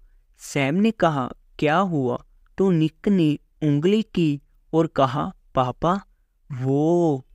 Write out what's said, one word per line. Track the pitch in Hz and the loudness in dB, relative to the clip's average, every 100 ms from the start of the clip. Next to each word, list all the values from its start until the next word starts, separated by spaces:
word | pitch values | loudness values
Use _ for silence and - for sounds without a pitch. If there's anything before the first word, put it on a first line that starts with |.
| _ _ _ _ | _ _ _ _
सैम | - 147 135 175 | -6 -2 0 2
ने | 220 | 0
कहा, | - 165 147 123 - _ - | 0 -2 0 -6 -10 _ -2
"क्या | 147 165 | 0 2
हुआ?" | 196 156 123 123 - _ _ - | 0 -2 -2 -4 -10 _ _ -2
तो | 190 | 2
निक | 165 156 - 208 | 2 0 -2 0
ने | 196 156 143 _ _ | 2 2 0 _ _
उंगली | 156 143 175 214 | 0 2 2 0
की | - - 160 143 - _ _ | -2 -2 0 -2 -10 _ _
और | 160 - | -2 0
कहा, | - 135 151 190 - _ - | 0 0 -2 -6 -10 _ -4
"पापा | 127 - 160 196 - _ _ _ _ 131 | -4 -2 -2 -2 -6 _ _ _ _ -6
वो।" | 131 139 156 175 170 135 - | -2 0 2 2 2 -2 -8